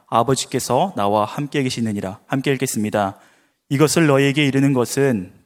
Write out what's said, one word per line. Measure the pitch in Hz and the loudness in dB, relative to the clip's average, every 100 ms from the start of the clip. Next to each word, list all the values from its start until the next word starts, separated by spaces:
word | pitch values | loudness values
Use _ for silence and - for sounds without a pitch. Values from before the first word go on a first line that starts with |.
| - | -2
아버지께서 | 117 120 135 - 131 - 127 190 120 | 0 2 0 -2 -6 0 0 0 -2
나와 | 101 107 | 0 0
함께 | 104 - 143 151 | 0 -4 -6 -4
계시느니라." | 127 123 113 101 92 98 - | -4 -4 -4 -4 -8 -10 -6
함께 | 135 143 | -4 -2
읽겠습니다. | 135 135 - 104 104 98 - _ _ _ _ - | -2 -2 -4 -2 0 -2 -4 _ _ _ _ -4
"이것을 | 139 151 170 156 | 2 2 4 4
너희에게 | 135 139 135 143 | 4 4 2 2
이르는 | 135 139 | 2 2
것은 | 123 117 - 139 110 90 - | 2 0 0 0 0 -6 -14